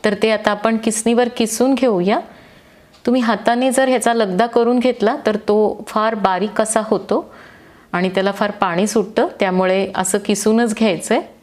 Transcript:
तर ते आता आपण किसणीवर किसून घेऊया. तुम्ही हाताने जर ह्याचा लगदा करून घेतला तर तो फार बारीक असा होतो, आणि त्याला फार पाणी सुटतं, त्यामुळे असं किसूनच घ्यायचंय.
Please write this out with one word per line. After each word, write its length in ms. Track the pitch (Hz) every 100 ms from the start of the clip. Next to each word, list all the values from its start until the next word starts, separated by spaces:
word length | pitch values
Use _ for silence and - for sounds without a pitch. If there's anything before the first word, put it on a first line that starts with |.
तर 100 | 214 202
ते 80 | 220
आता 200 | 214 214
आपण 260 | 208 226 226
किसणीवर 520 | 220 214 226 233 247 -
किसून 360 | 220 - 254
घेऊया. 460 | 269 254 190 180 269 - - - - - - _ -
तुम्ही 160 | - 254
हाताने 500 | 233 214 226 240 262
जर 160 | 254 262
ह्याचा 260 | 247 233
लगदा 320 | 233 208 180 233
करून 320 | 240 233 247
घेतला 360 | 254 247 202 294
तर 100 | 214 208
तो 480 | - 214 208 - 220
फार 280 | 220 220
बारीक 460 | 220 196 180 208 202
असा 200 | 214 220
होतो, 400 | 214 202 - 254 339 - - - - - _
आणि 140 | 175 185
त्याला 220 | 190 196
फार 200 | 196 208
पाणी 340 | - 190 170 208
सुटतं, 400 | 226 196 - 339 -
त्यामुळे 480 | 196 180 185 190 190
असं 220 | 185 180 202
किसूनच 560 | 202 202 214 220 233
घ्यायचंय. 460 | 214 226 160 - 247 - -